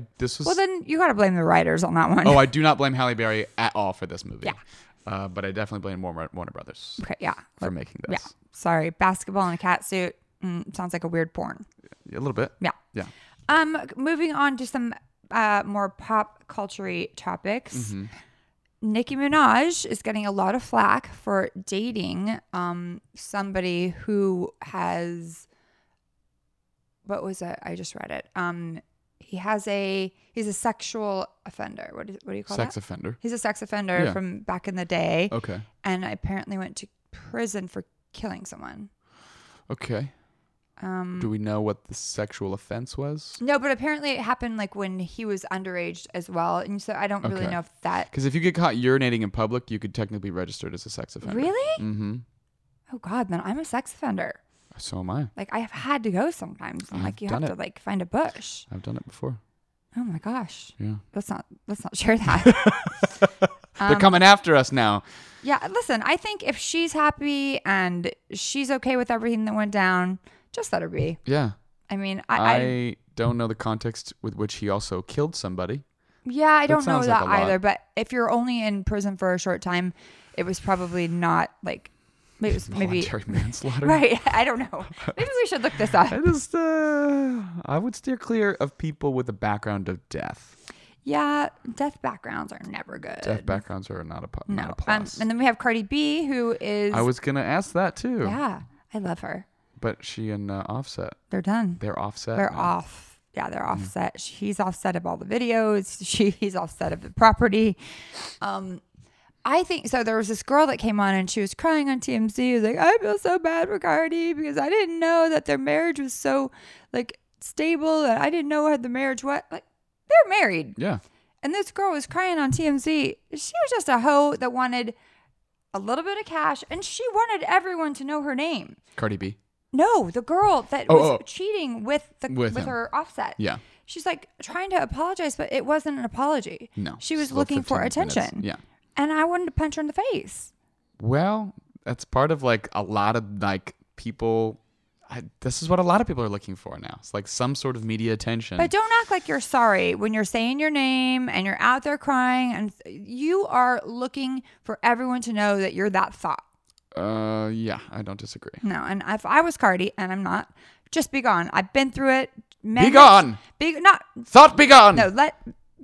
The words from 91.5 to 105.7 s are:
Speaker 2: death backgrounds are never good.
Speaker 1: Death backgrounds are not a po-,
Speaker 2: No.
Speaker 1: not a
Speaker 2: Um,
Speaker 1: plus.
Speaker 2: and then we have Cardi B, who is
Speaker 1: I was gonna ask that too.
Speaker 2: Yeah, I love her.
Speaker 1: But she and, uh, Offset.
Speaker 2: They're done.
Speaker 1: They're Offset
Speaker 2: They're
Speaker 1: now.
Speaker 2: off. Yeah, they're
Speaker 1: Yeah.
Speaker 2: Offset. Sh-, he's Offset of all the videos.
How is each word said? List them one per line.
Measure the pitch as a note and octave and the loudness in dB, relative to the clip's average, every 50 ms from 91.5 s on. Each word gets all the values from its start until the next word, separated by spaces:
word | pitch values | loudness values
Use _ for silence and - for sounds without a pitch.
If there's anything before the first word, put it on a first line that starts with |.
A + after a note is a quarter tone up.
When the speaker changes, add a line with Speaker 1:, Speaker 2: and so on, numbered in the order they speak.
| - _ - A#3+ A3+ | -6 _ -14 -10 -6
Speaker 2:
death | - C#4 D4 - - | -4 -4 -4 -4 -6
backgrounds | - B2+ - - - A2 - - - - | -8 -8 -8 -8 -12 -10 -8 -8 -8 -10
are | - - - | -12 -14 -14
never | - - - - - - | -12 -12 -12 -12 -12 -14
good. | - - - - - | -14 -12 -12 -12 -8
Speaker 1:
Death | - G2+ A2 G#2+ - | -4 -4 -4 -4 -2
backgrounds | F#2+ F#2+ G2+ - - G2 F#2+ F#2+ - | -4 -4 -4 -4 -8 -10 -10 -10 -10
are | G2 F2+ E2 | -10 -10 -10
not | D#2+ D#2+ E2 - | -10 -12 -12 -12
a | |
po-, | - - - - | -10 -12 -10 -8
Speaker 2:
No. | - G3 | -6 -6
Speaker 1:
not | - - | -6 -6
a | - | -6
Speaker 2:
Um, | - | -6
Speaker 1:
plus. | - - - G#3+ G#3+ G3+ - - - | -6 -2 -2 -2 -2 -2 -6 -6 -4
Speaker 2:
and | A3 A3 | -4 -2
then | A3+ | 0
we | A#3+ C4 | 2 2
have | B3 A#3 - | 2 2 2
Cardi | - A#3+ A3+ A3+ G3+ | 0 0 0 0 -2
B, | - C#4 D4 D4+ D4 D4 E4 D#4+ | -2 -2 -2 0 0 0 -2 -2
who | C#4 C4+ B3 A#3 A#3 A#3 - | -2 -2 0 0 -2 -2 -4
is | - G#3 G#3 G#3 G#3 G#3 G#3 | -4 -4 -2 -2 -2 0 0
Speaker 1:
I | A2+ | 2
was | A#2+ B2+ B2+ - | 2 2 0 0
gonna | - C#3 C#3 C#3 F#2+ | -2 -4 -2 -2 0
ask | F#2 D3+ F#3+ F#3+ - - | 0 0 -2 -2 -2 -2
that | F3 G3 F3 - | 0 0 0 -2
too. | - - B3+ B3 G#3+ B2 | -4 -6 -4 -2 -2 -2
Speaker 2:
Yeah, | C#3 G#3+ C#4 D4 A3+ F3 - - - _ _ _ _ | -2 -2 -2 -4 -4 -6 -6 -12 -18 _ _ _ _
I | - | -10
love | G#3+ F#3+ F3 E3 - | -6 -6 -6 -6 -6
her. | - - - F#3 - _ _ _ _ _ _ - | -8 -10 -10 -10 -12 _ _ _ _ _ _ -6
Speaker 1:
But | - A#2 - - - | -6 -6 -6 -6 -10
she | - - A2+ A2 G#2+ | -12 -10 -8 -6 -6
and, | G#2 G2+ G2+ G2 | -6 -6 -6 -6
uh, | G2 G2 F#2+ | -6 -8 -6
Offset. | - G#2+ C3 C3+ - - - - - - _ _ - | -6 -6 -8 -8 -8 -10 -10 -10 -10 -10 _ _ -6
Speaker 2:
They're | G3 F#3+ E3+ | -6 -4 -2
done. | F#3+ G#3+ A#3 A3 F3+ F3 - | 0 0 0 0 -2 -4 -4
Speaker 1:
They're | - G#2 - - | -6 -6 -4 -4
Offset | - G#2 - - - A2+ A2+ | -6 -6 -8 -10 -8 -6 -2
Speaker 2:
They're | A#2 G3 - | -2 -2 -2
Speaker 1:
now. | - - | -2 -2
Speaker 2:
off. | F3 F3 F3 F3 - - - - - - - _ _ _ - | -2 0 0 -2 -4 -10 -16 -20 -20 -20 -20 _ _ _ -10
Yeah, | - - - | -8 -8 -6
they're | - - | -6 -6
Speaker 1:
Yeah. | - - - | -4 -4 -4
Speaker 2:
Offset. | G2+ F#2+ F#2+ - - - - - - | -4 -6 -8 -6 -4 -4 -6 -6 -10
Sh-, | - - - - | -14 -14 -10 -8
he's | G3+ G#3 G3 - | -6 -6 -2 -2
Offset | F#3+ F#3+ F3 - - F#3+ F3 | -2 -4 -4 -4 -4 -4 -2
of | E3+ F3 | -2 -4
all | F3 E3+ | -6 -6
the | E3+ - | -6 -6
videos. | F#3+ A3 A#3+ B3 A#3 A3+ A3+ A3 G#3+ | -4 -2 -2 0 2 2 2 2 2